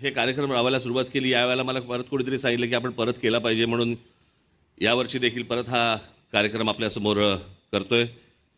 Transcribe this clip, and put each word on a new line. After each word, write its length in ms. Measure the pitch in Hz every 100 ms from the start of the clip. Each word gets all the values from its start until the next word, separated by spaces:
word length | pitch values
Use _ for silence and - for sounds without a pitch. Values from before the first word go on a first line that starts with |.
हे 100 | 139
कार्यक्रम 400 | 139 120 131 139
राबवायला 280 | 127 123 131
सुरुवात 260 | 120 127 127
केली. 160 | 139 127
यावेळेला 340 | 120 123 127
मला 160 | 127 131
परत 240 | 123 123 123
कोणीतरी 300 | 139 127 131
सांगितलं 280 | 127 120 120
की 60 |
आपण 180 | 123 127
परत 220 | 120 113 123
केला 180 | 117 117
पाहिजे, 260 | 113 113 117
म्हणून 300 | 117 117 113 - _ _ _ _ _ _ -
यावर्षी 380 | 104 123 120 131
देखील 240 | 123 120
परत 260 | 117 117 117
हा 280 | 120 117 107 - _ _
कार्यक्रम 380 | 101 104 110 110
आपल्यासमोर, 480 | 104 110 110 104 101
अ, 180 | 104 95 - - _
करतोय. 340 | 101 95 117 117 117 _ _ _